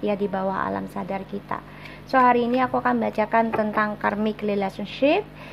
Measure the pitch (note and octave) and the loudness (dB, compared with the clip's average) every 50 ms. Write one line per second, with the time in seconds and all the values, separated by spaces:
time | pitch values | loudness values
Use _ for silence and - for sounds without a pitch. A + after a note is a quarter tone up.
0 | - G#3 G#3 F#3+ G3+ G3 F#3+ F#3+ F#3+ G3 F#3+ - - F#3+ G3 G3 G3 F#3+ - G3 | -2 -2 0 0 -2 -2 -2 -2 -2 -2 -2 -2 -2 -2 -4 -4 -6 -6 -8 -8
1 | G3 F3+ G3 F#3+ F#3+ - G3+ G3+ - - - - - - - - - - - - | -6 -6 -6 -8 -8 -8 -10 -12 -8 -8 -8 -8 -8 -12 -18 -18 -16 -16 -16 -18
2 | - - - C4 B3+ B3 B3 A#3+ A#3+ A#3 B3 B3+ B3+ B3 - B3 B3 B3 B3 A#3 | -6 2 4 6 6 6 6 4 4 2 2 2 2 2 0 0 2 2 2 2
3 | A3 G#3+ G#3 - G#3+ G#3+ - A3+ A3+ A3+ A3+ A3 G#3+ G#3+ G#3 A3 G#3+ G#3 G#3 - | 0 0 0 0 0 2 4 2 2 2 0 0 -2 0 0 0 0 0 -2 -2
4 | - G#3 G#3 G3+ G#3+ A3 G#3 - G#3+ G#3 G3+ G3+ G3 F#3+ - - G#3 F#3 - - | -2 -2 0 0 0 -2 -2 -2 -2 -2 0 0 -2 -2 -4 -6 -10 -10 0 2
5 | C4 C#4 D#4+ G4+ G4+ - - - - - | 4 4 4 4 0 -4 -10 -16 -16 -16